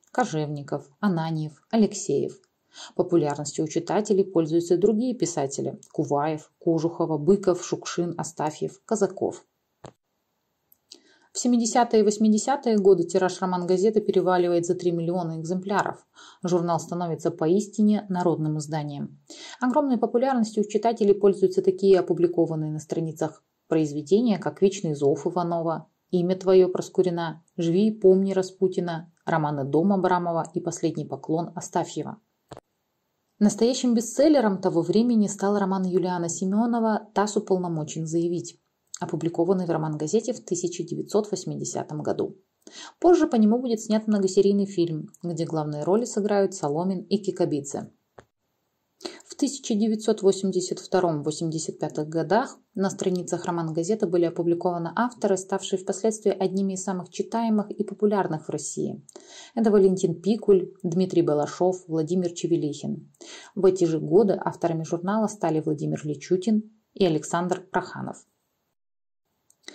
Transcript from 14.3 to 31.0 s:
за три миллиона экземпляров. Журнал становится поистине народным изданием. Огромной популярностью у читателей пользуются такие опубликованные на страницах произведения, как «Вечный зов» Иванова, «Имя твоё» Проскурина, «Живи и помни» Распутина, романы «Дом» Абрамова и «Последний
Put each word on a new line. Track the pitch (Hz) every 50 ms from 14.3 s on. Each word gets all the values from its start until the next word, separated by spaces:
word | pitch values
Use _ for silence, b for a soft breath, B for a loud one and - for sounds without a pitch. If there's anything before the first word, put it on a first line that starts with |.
| 185 180 175 175 175 170 170
за | 180 175
три | 180 175 175 170
миллиона | 170 165 165 175 185 170 165 160 160
экземпляров. | 160 160 185 185 185 202 208 185 - - - - _ _ B B B B B B B
Журнал | 175 180 175 170 175 170 156
становится | - - 170 175 180 170 156 151 - 170
поистине | 170 - 160 160 180 208 208 - - - 214 208 214 202 - -
народным | 185 175 175 175 156 156 156 151 151 156
изданием. | 143 151 156 156 147 147 143 143 147 139 - - _ - B B B B B B
Огромной | 247 254 247 302 294 269 247 214
популярностью | 233 208 - 240 254 269 262 240 220 214 - 214 202
у | 208
читателей | - 208 - 233 233 220 214 202 196
пользуются | 196 202 202 196 202 190 185 - 196
такие | - 196 185 - 202 196 190 175
опубликованные | 180 - 170 170 175 170 170 175 165 156 160 156 156 156
на | 151 151
страницах | - - - 170 165 160 156 - 156 151 - - _ _ _ _ _
произведения, | - 160 160 156 143 143 151 147 143 185 214 254 233 196 160
как | - 151 - - 190
«Вечный | 202 196 - - 160 147
зов» | 143 143 139 160 - -
Иванова, | 180 170 185 175 170 175 170 165 165 160 156 156 _ _ _ _ -
«Имя | - 180 175 180 190
твоё» | 185 185 185 190 185 185 180
Проскурина, | 185 - 170 - - 190 185 180 170 170 170 160 156 - _ _ _
«Живи | - 170 170 165 190 214 220
и |
помни» | 214 - - 190 190 190 190 196 190
Распутина, | 190 185 185 - - 190 185 185 185 175 175 165 160 175 - _ _ -
романы | - 165 160 151 147 151 143 135
«Дом» | 139 143 156 170 202 202
Абрамова | 185 175 180 180 180 175 170 170 165 151 - -
и | 165
«Последний | - 165 165 - - 160 - 156